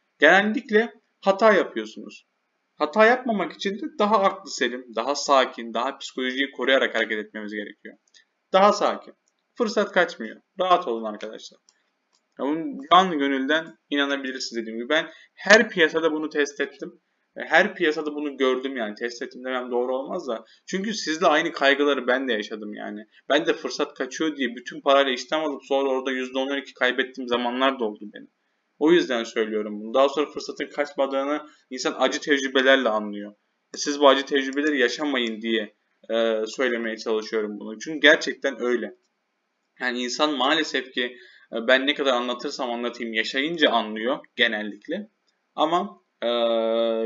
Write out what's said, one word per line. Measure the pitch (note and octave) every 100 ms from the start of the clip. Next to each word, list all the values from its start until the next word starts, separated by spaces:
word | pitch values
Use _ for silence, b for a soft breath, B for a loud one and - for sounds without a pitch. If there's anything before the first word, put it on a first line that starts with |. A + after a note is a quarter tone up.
| _ -
genellikle | D3 F#3 G#3 A3 - G#3 A#3+ - _ _
hata | G3 G3 A3+
yapıyorsunuz. | G3 C#3 A2+ A2 - G#2+ - _ _ _ _ _ -
Hata | D3+ G#3+ A3
yapmamak | B3 B3+ G#3 E3
için | - G3+ G#3+
de | D4+ -
daha | G#3+ G#3+
aklı | F#3+ F#3+ -
selim, | - B2 B2 B2+
daha | A2 B2
sakin, | C#3+ - C#3 B2 B2 A#2
daha | A2+ B2+ C#3
psikolojiyi | - - B2+ B2+ C#3
koruyarak | - B2+ C3 A#2
hareket | A2 A2 G#2+
etmemiz | G#2+ G#2+ G#2
gerekiyor. | G#2+ G#2 - - - _ b b _ _
Daha | F#3+ G3+
sakin. | F#3+ C#3+ G#2 - - _ _ _
Fırsat | - A3+ A3 G3+
kaçmıyor. | F#3+ E3+ - A2 - _ -
Rahat | F#3 F3 -
olun | A#2
arkadaşlar. | A2 G#2 A2 A2 - _ _ _ _ _ _ _ _ -
Ya | B2+
bunu | D#3 D#3 C#3 C#3
can | F3 F#3+ D#3+
gönülden | C#3 C3+ C3+ D#3 E3 - -
inanabilirsiniz | C#3+ C#3 C#3 C3 B2+ - A#2
dediğim | A2 A2+
gibi. | A#2+
Ben | D3+ D#3 B B
her | - F#3+ G#3+ A#3
piyasada | F#3 D#3+ D#3+ D#3+
bunu | D3+ D#3
test | D3+ C#3+ -
ettim. | C#3 - F#3 - _ _ _ -
Her | C3 D#3 G#3
piyasada | F#3+ E3 D3+ D3+
bunu | D3 D3 C3
gördüm | C3 B2+ C3+ C3+
yani. | G#2+
Test | G#2 A#2+ -
ettim | B2+ B2+
demem | B2+ B2+ B2
doğru | A#2+ B2 C3
olmaz | C#3+ F#3+ D3
da. | A2+ - b b
Çünkü | F#3 G3+
sizle | A3 D3+ D#3+ F3+
aynı | D3+ E3
kaygıları | - C#3 C#3 C#3+ C#3 B2
ben | B2+ C3+
de |
yaşadım | A2 G#2+ G#2+ G#2+
yani. | G#2+ G#2+ G#2 G#2+ b b
Ben | C#3+ -
de |
fırsat | - C3 - D3
kaçıyor | - C3 - D#3+ C#3+
diye | B2+ A#2+
bütün | - D#3+
parayla | C#3+ C#3 C3+
işlem | B2+ - D#3
alıp | D#3 C#3
sonra | - C3+ C#3
orada | C3 C3
yüzde | C3 B2+ C3
on, | C3+
on | C#3
iki | C3+
kaybettiğim | - B2+ B2+ C3 - B2
zamanlar | A#2+ B2 B2+ C3+ C3
da |
oldu | A2 G#2 G#2
benim. | - - _ _ _ _ -
O | D3+
yüzden | F3 D3+ A#2+
söylüyorum | A2+ A#2+ A2 G#2+ G#2+ G#2
bunu. | A2
Daha | B2 C#3
sonra | C#3 C#3+
fırsatın | - - C3 C#3+
kaçmadığını | - D3 - C3+ C3+ C#3 D3+ - B B
insan | - D#3+ -
acı | C3 C#3+
tecrübelerle | D3+ C#3 C3+ C3 C3 C3+ A#2+
anlıyor. | G#2+ G#2 G2+ G#2 - _ _ _
Siz | - D3+ C#3+
bu | C#3+
acı | C3+
tecrübeleri | C#3 C#3+ C3+ C3+ D3+ D3
yaşamayın | A#2+ C3+ D3 C3+ A#2 A2
diye, | A2+ A2+ G#2 _ _ _ -
e, | A2+ A2+ A2 A2
söylemeye | A2 C3 A#2 A2+ A2
çalışıyorum | A#2+ A2 G#2+ A2+ G#2+ G#2
bunu. | G#2 A2
Çünkü | D#3 D#3
gerçekten | D3 D#3 C#3+ B2 C#3 B2
öyle. | A#2+ B2 G#2 - _ _ _ _ _ _ _ -
Yani | B2+ B2
insan | B2 B2 D3+ C#3
maalesef | B2+ D#3+ D3+ C#3 C3
ki, | - B2 - B B B
e, | A2+ A2+
ben | C3 C3+
ne |
kadar | C#3+ C#3
anlatırsam | B2 B2 B2 D3 - B2+
anlatayım | A#2 A#2+ A2+ A#2
yaşayınca | A2 A2+ C#3 D3 E3+ C#3+
anlıyor | A2+ G#2+ G#2+ A2+ D3+ - -
genellikle. | A#2+ G#2+ G#2+ G2+ - F3+ G#3 _ _ _ _
Ama, | - D#3 E3+ G3+ - _ -
e, | A#2 A#2+ A#2 A2+ A2+ A2+ A#2 A2+